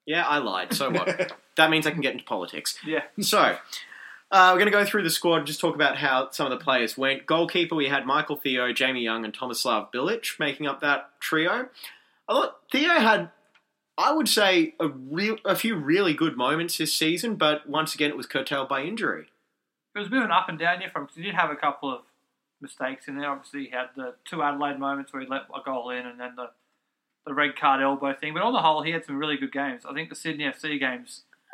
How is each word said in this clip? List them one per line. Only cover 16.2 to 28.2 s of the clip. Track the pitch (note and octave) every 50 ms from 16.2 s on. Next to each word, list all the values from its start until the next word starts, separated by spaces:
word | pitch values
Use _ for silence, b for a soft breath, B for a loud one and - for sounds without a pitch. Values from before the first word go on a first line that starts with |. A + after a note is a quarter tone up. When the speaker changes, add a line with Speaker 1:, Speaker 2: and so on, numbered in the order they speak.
| D#3+ D#3 B2+
Speaker 1:
moments | B2 B2 C3+ D3+ E3 E3+ E3+ - -
this | D#3 D3+ -
season, | - D#3+ D#3 F3 F3 A#3 A#3 G#3
but | D#3 D#3+ D3+ D3+ D3 - D3
once | C#3+ D#3 D#3+ D#3 -
again | - D3 C#3+
it | D3
was | C3+ B2
curtailed | - - C3+ C3 - D3 C#3 C3+ C3+
by | C#3 C3+
injury. | C#3+ F3 A3 A3+ F#3 B2+ F2+ D#2+ - - _ _ _ _ _ _ _ _ _ _ _ _ _
Speaker 3:
It | G#3
was | G#3
a | F#3+
bit | A#3+ C4+
of | A#3
an | F#3+
up | E3+ F#3 F3+ -
and | E3 D#3
down | E3 F3 F3+ F3+
year | F#3+ E3+
for | - D#3
him | C#3+ -
'cause | _
he | D#3+
did | E3+ G3+ F3
have | F#3 E3+ D3+
a | C#3+
couple | - D3+ D3 C#3 - C#3+ C#3
of | B2+ A#2+ - _ _ _ _ _ _ _ _ _ _ _
mistakes | C#3 - - - C3 C3 C3+ C3+ - D3
in | C3+ C#3
there. | D3 C#3+
Obviously, | C#3 C#3 - - C#3 C#3+ C3+
he | A#2
had | B2+ B2 B2+ - -
the | C3+ C3 B2 B2 - _
two | - F3+ D#3+
Adelaide | D3 C#3+ C#3 C#3+ D3 C#3+ C#3 C3+
moments | C3+ C#3 C#3 C#3 C3+ -
where | - C3
he | C3 B2
let | C3+ C#3 - - C#3+
a | C3+
goal | - C#3 C3+ B2 A#2 B2
in | B2 B2 B2
and | B2 A#2+ B2
then | B2 B2+ A#2+
the, | B2 B2 A#2+ - _ _ _ _ _ _ _ _ _ _ _ _ _ _
the | D3 C3+
red | C#3+ D3 C#3+ C#3
card | - D3+ C#3 C3+ C3+
elbow | C3+ C#3 C#3 C#3 C#3+ C#3 C3+
thing. | -